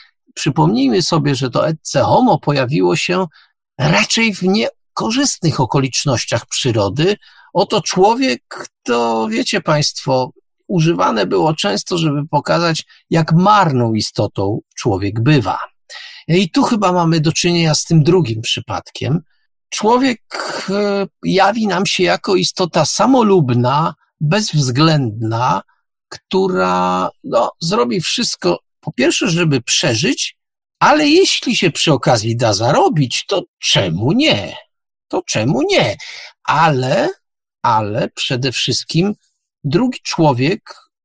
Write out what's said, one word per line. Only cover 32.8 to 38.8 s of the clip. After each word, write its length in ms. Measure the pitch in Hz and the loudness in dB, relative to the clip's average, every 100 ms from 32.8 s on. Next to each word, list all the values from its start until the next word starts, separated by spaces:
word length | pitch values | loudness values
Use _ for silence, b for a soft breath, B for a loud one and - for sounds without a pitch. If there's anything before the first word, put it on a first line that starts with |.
| 392 165 123 - - | 2 2 0 -2 -2
to 160 | 185 - _ | -6 -6 _
czemu 540 | - 127 92 82 120 | -2 0 0 0 0
nie? 440 | 233 302 107 90 - - _ _ _ _ | 2 2 0 -4 -12 -20 _ _ _ _
To 140 | 370 - | -8 -4
czemu 360 | 113 117 233 | -2 0 0
nie? 340 | 381 339 143 - B B B _ | 0 0 0 -4 B B B _
Ale, 640 | - 143 165 131 131 190 320 - _ _ _ _ | -4 0 2 2 0 0 -2 -4 _ _ _ _
ale 460 | 120 110 104 117 - | 0 0 0 -4 -6
przede 440 | - - 127 131 | -6 -6 -4 -4
wszystkim 640 | - - - | -2 -2 -2